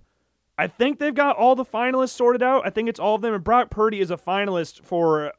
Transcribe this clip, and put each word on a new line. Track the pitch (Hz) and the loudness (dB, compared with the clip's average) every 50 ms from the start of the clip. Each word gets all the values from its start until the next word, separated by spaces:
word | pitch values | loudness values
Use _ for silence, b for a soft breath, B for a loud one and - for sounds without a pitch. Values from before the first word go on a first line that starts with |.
| - _ _ _ _ _ _ _ _ _ _ | -18 _ _ _ _ _ _ _ _ _ _
I | - - | -4 -4
think | 185 - - 233 277 294 - | -4 -2 -2 -2 -2 0 -2
they've | 294 302 262 | -4 -2 0
got | 254 285 285 - | 0 0 0 2
all | - 226 254 262 | 2 4 4 4
the | 247 254 | 2 -2
finalists | - - 220 240 254 262 262 262 247 | -4 -4 -4 -2 0 0 0 -2 -2
sorted | - - 247 240 247 233 247 | -2 0 2 2 2 2 2
out. | 254 269 262 - | 2 2 2 0
I | 196 | -2
think | - 220 226 | -4 -2 -4
it's | 233 226 - | -4 -4 -2
all | 175 202 214 | 0 0 0
of | 220 | 0
them. | 208 233 214 | -2 -4 -4
And | 196 160 | -4 0
Brock | 208 226 247 240 - | 2 2 2 2 0
Purdy | - 208 214 220 220 196 | 0 0 0 0 0 0
is | 190 160 | -2 -2
a | 175 | -4
finalist | - - 170 185 196 202 202 185 175 165 - - - - | -6 -4 -4 -2 -2 -2 -2 -2 -4 -4 -6 -10 -16 -10
for, | - 185 170 170 160 156 151 147 147 - | -6 -2 0 2 2 2 2 0 -4 -6